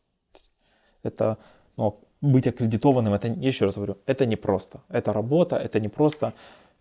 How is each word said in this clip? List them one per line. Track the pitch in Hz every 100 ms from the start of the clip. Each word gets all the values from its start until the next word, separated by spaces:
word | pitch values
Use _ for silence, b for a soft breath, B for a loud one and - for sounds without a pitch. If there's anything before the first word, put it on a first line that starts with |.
| _ _ _ _ _ _ _ _ _ _
Это, | 113 - 113 110 b b b -
ну, | 110 - _ -
быть | 147 131 127
аккредитованным — | - 117 110 143 127 107
это, | 101 117
я | 107 135
еще | 127 98
раз | 98
говорю, | 98 98 -
это | 131 123
непросто. | 107 - 95 - - -
Это | 120 113
работа, | 107 113 160 170 120
это | 117 110
непросто. | 107 - 151 147 117 - B B B B